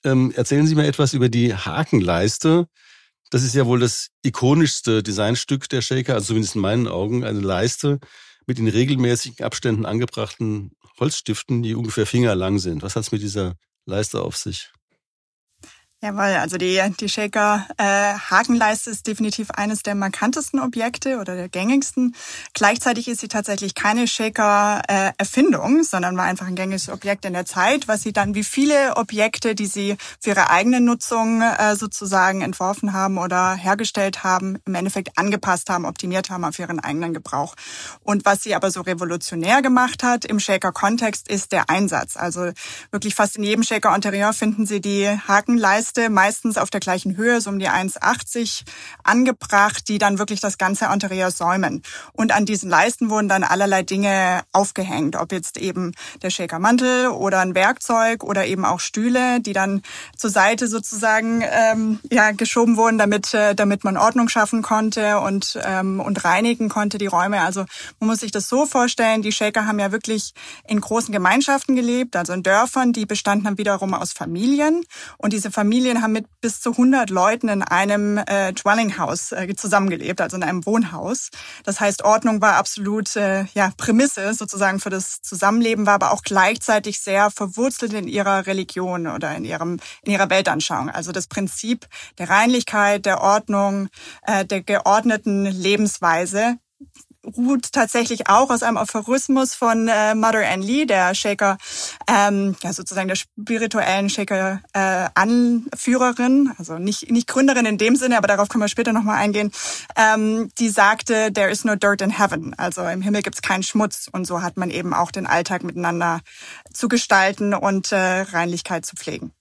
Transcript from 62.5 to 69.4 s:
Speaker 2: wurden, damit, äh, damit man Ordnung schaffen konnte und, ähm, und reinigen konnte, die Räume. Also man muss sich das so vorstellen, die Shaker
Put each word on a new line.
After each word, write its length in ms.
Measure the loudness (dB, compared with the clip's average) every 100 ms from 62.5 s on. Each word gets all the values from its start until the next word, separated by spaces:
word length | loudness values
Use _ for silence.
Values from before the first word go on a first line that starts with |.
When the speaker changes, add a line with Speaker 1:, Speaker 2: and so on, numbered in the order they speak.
| 2 4 6
Speaker 2:
wurden, 220 | 4 4
damit, 360 | 2 2 0
äh, 220 | 2 2 4
damit 300 | 2 0 -2
man 100 | 2
Ordnung 320 | 2 4 2
schaffen 360 | 2 2 0
konnte 580 | 0 0 0 0 0 2
und, 360 | 0 -2 -4 -4
ähm, 380 | -4 -2 -2 -2
und 240 | -2 0 2
reinigen 420 | 2 2 0 -2
konnte, 300 | 0 -2 -2
die 100 | 0
Räume. 360 | 0 2 2
Also 200 | 0 -2 -6 -10 -16 -4
man 80 | -2
muss 100 | 0
sich 120 | -2
das 180 | -6 0
so 160 | 0 2
vorstellen, 560 | 2 2 2 2 2
die 100 | 0
Shaker 340 | -2